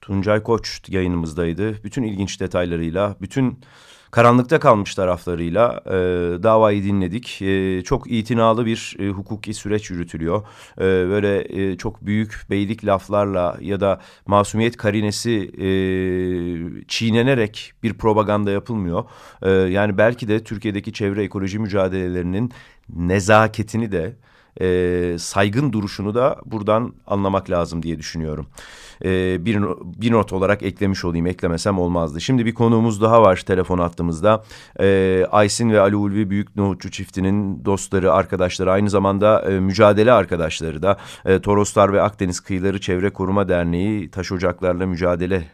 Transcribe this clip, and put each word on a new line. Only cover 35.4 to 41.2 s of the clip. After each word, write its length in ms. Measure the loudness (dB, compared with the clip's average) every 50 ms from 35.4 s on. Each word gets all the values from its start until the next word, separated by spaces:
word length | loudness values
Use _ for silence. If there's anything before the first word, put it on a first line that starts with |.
| 4 4 2 0 0 2 4
ve 80 | 6
Ali 160 | 6 4 4
Ulvi 340 | 2 0 -2 0 -2 -2 -2
Büyük 260 | -2 -4 -4 -4 _
Nohutçu 340 | -2 0 0 0 -4 -8 -12
çiftinin 760 | -10 -10 -12 -10 -6 -2 0 0 0 0 -2 -4 -6 -6 -2
dostları, 480 | -2 -2 -2 -2 -2 -2 0 2 4 4
arkadaşları, 580 | 4 2 0 0 -2 -2 -2 0 -2 0 2
aynı 200 | 2 2 2 2
zamanda, 520 | 2 2 2 2 0 4 4 4 4 4 2 2
e, 100 | 0 0
mücadele 520 | 0 0 4 6 6 6 8 6 6 6 6
arkadaşları 720 | 6 4 2 -2 -2 -2 -4 -4 -6 -8 -8 -6 -2 0
da, 140 | 0 0 0 -2 -18 -20 -10